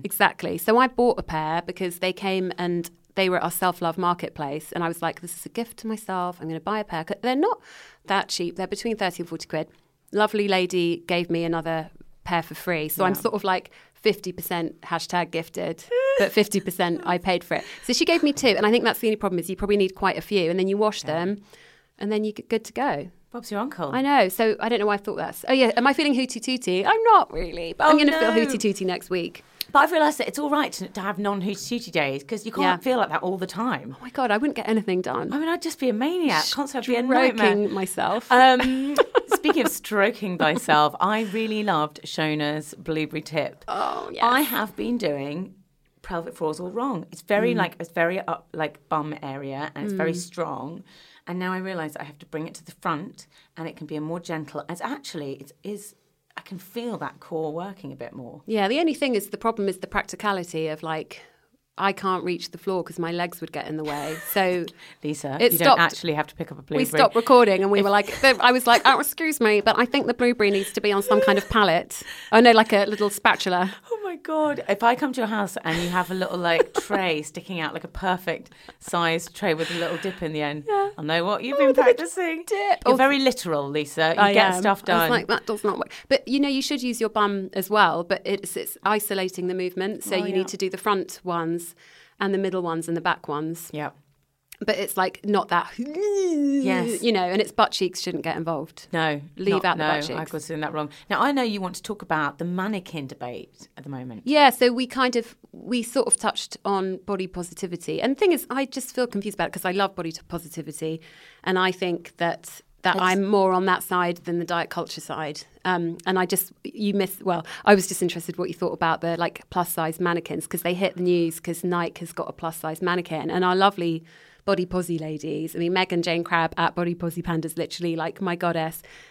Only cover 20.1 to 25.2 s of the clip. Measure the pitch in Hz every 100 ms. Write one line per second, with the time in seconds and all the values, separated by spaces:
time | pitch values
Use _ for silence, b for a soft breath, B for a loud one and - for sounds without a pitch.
20.1 | - - 202 165 180 190 202 214 202 -
21.1 | 160 175 202 b b b b b _ 202
22.1 | 214 214 214 - 220 220 - 277 151 143
23.1 | - _ 240 240 208 254 294 151 247 269
24.1 | 285 190 - 220 214 226 233 208 202 202
25.1 | -